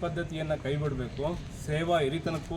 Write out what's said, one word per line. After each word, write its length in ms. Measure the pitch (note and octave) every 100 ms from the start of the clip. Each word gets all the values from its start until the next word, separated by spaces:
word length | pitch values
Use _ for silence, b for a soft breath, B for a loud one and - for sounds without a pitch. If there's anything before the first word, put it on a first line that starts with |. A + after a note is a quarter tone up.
ಪದ್ಧತಿಯನ್ನು 520 | E3+ D#3 E3 D#3 D#3 D3
ಕೈಬಿಡಬೇಕು, 600 | C3+ D3 D3+ C3 A#2+ B2+ D3+ E3+ - - -
ಸೇವಾ 300 | D3+ E3+ E3+
ಹಿರಿತನಕ್ಕೂ 520 | C3+ D#3+ E3+ D#3 -